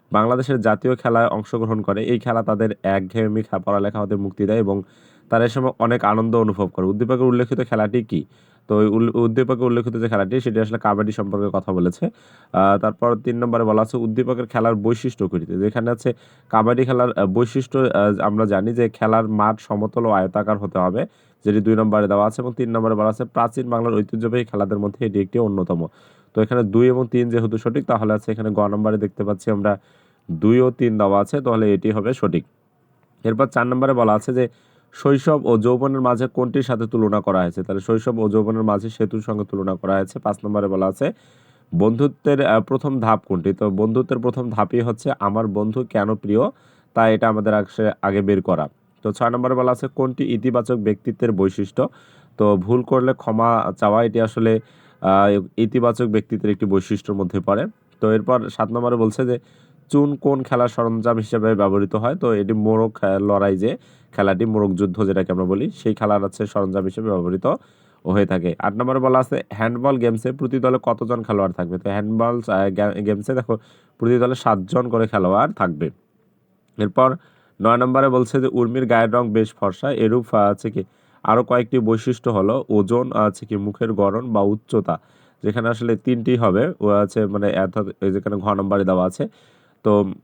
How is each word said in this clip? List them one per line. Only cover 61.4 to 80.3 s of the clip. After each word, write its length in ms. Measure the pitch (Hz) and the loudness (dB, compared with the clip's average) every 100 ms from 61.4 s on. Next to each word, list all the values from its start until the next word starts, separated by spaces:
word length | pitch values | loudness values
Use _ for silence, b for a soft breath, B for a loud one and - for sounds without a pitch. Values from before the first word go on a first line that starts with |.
| 110 | 2
ব্যবহৃত 400 | 104 98 98 98 | 2 2 2 0
হয়? 200 | 107 120 | 0 -2
তো 200 | 180 123 | -2 0
এটি 180 | 104 101 | 0 0
মোরগ, 460 | 110 107 110 113 - | 0 2 2 0 -2
আহ, 160 | 98 98 | -2 0
লড়াই 380 | 101 101 101 95 | 2 2 2 2
যে 200 | 110 202 b b b | -2 -4 b b b
খেলাটি, 320 | - 98 92 | 0 0 2
মোরগ 300 | 113 107 101 | 0 2 0
যুদ্ধ 320 | 90 98 90 98 | 0 -2 0 0
যেটাকে 260 | 95 92 | 0 0
আমরা 120 | 92 | -2
বলি, 260 | 92 95 170 | 0 -2 -4
সেই 240 | - 113 | -4 -4
খেলার 300 | 104 104 104 | -2 0 0
হচ্ছে 220 | 98 - 104 | -2 -6 -6
সরঞ্জাম 380 | 104 95 95 | -4 -2 -2
হিসেবে 260 | 95 110 110 | -4 -4 -2
ব্যবহৃত 360 | 95 87 92 120 240 b b b b | -2 -2 -2 -2 -4 b b b b
হয়ে 220 | 85 98 95 | -2 0 0
থাকে। 280 | 92 87 85 | 0 -2 -4
আট 160 | 104 | -4
নম্বরে 240 | 104 127 131 | -2 -2 0
বলা 200 | 127 131 | 2 2
আছে 240 | 127 143 - | 0 -4 -6
হ্যান্ডবল 460 | 104 113 120 135 131 | -4 -4 -2 -2 0
গেমসে 340 | 117 113 127 | 0 0 -4
প্রতি 260 | 131 127 131 | -4 -4 0
দলে 200 | 127 127 | 0 0
কতজন 400 | - 117 117 120 | 0 -2 -2 -4
খেলোয়াড় 300 | 110 101 95 | -2 0 0
থাকবে? 260 | 87 85 90 | -2 -6 -6
তো 120 | 101 | -4
হ্যান্ডবল, 500 | 101 104 110 117 120 113 | -4 -2 0 0 -2 -2
আহ, 160 | 95 98 | 0 0
গে-, 340 | 95 104 101 | 0 -2 -2
গেমসে 320 | 104 104 104 | -2 -2 -2
দেখো 240 | 127 120 110 b b b b | -4 -2 -4 b b b b
প্রতি 200 | 117 123 | 2 2
দলে 160 | 123 | 2
সাতজন 540 | 127 120 104 92 127 123 | 0 0 0 0 -2 0
করে 180 | 113 110 | 0 0
খেলোয়াড় 460 | 104 90 101 151 | 0 2 2 0
থাকবে। 380 | 196 92 76 78 - _ _ _ _ _ _ _ - | 0 -4 -2 -6 -8 _ _ _ _ _ _ _ -4
এরপর 380 | 104 127 131 170 b b b b | -2 2 2 0 b b b b
নয় 140 | 107 120 | 2 4
নম্বরে 320 | 127 131 135 | 2 2 4
বলছে 320 | 127 117 135 | 2 2 0
যে 60 | 127 | 0
উর্মির 400 | 123 120 127 123 | 0 0 0 2
গায়ের 260 | 117 113 | 2 4
রং 160 | 120 117 | 2 0
বেশ 260 | 110 107 | 0 0
ফর্সা, 380 | - 101 92 139 | -2 -4 -2 -4
এরূপ, 340 | 135 110 123 113 | 0 2 2 0